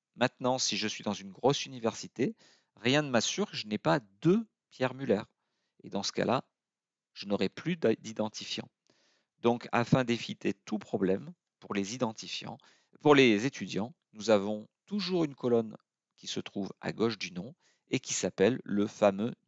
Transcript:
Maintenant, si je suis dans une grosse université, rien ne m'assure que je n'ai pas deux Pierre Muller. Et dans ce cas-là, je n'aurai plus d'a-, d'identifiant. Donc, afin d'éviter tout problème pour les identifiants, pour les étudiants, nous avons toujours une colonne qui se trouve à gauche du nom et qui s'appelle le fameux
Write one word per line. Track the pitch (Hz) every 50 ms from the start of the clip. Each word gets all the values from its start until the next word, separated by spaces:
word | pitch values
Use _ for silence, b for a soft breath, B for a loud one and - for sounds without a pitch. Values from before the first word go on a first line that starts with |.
| _ _ _
Maintenant, | - 117 127 _ - 131 123 127 127
si | - - 110
je | 95 107 107
suis | - - -
dans | 107 101
une | 92 98 98
grosse | 92 - - 131 143 - -
université, | 143 135 123 113 113 107 - - 98 _ - 123 214 220 b b b b b b b b
rien | - 110 123 135 151
ne | 151 139
m'assure | 127 113 - - - - 202 -
que | -
je | 127 - 107
n'ai | 107 107
pas | - 151 165 151 - _ _ -
deux | - 160 190 226 226 - _ _ _ _
Pierre | - - 127 123 127
Muller. | 131 135 123 104 95 92 - _ _ _ _ _ _ _ _ _ _ -
Et | -
dans | - 101
ce | 98 -
cas-là, | - - 98 98 117 131 - _ _ _ _ _ _ _ _ _ _ _ _ _ -
je | - 98
n'aurai | 101 104 98 101 95
plus | - - - 156 180
d'a-, | 165 - 113 110
d'identifiant. | - - 110 110 - 107 107 - - 101 - - - - - _ _ _ _ _ _ _ _ _ _ _ _ _ _
Donc, | - 117 120 120 - -
afin | - 120 117 - - 135 127
d'éviter | 117 120 113 - - - - - 110
tout | 98 _ - - 110 104
problème | - - - 104 98 92 95 101 131 160 175 _ _ _ _ _
pour | - - 104
les | 98 98 95 113
identifiants, | 123 123 110 110 - - - - - - - 110 135 b b b b b b b -
pour | - 151 147
les | 139 135 120 107 101 113
étudiants, | 139 - - 101 92 - 95 98 90 - _ _ _
nous | - 107 101 110
avons | 110 101 98 104 107 107 107 - _ _ _
toujours | - 190 208 185 175 185 175 160
une | 147 135
colonne | - - 123 120 113 113 110 104 - _ _ _ _ _ _ _
qui | _ -
se | - - 113
trouve | - - - 104 98 92 - _
à | - 90
gauche | 85 - 107 117 110 95
du | - 92
nom | 90 87 90 127 175 _ _ _ _ _ _ -
et | - -
qui | - - -
s'appelle | - - 92 - - 95 107 131 - -
le | - 98 101 101
fameux | 110 - - 104 101 98 98 110 120 - - _